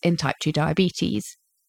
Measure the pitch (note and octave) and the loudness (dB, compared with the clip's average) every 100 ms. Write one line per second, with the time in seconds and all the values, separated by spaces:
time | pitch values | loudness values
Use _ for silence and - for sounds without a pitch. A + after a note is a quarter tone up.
0 | F3 E3+ D3 - - D#3 D#3 D#3+ F#3 - | 0 0 0 -2 -2 0 0 2 0 0
1 | - G#3 - - _ _ | -2 -2 -6 -14 _ _